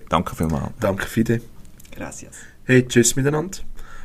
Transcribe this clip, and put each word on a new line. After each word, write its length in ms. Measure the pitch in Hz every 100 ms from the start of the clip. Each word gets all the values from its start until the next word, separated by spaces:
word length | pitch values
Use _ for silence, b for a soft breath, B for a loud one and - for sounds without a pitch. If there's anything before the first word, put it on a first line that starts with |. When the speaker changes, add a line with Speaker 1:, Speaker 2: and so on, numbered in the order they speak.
| -
Speaker 1:
Danke 260 | 82 -
vielmals. 380 | - 80 73 - -
Speaker 2:
Danke, 260 | 101 98 -
Fide. 340 | - 110 113 - - - - -
Speaker 3:
Gracias. 400 | - - - - B B B
Speaker 2:
Hey, 220 | - 127 127
tschüss 280 | 120 117 -
miteinander. 420 | 135 151 175 - - B B B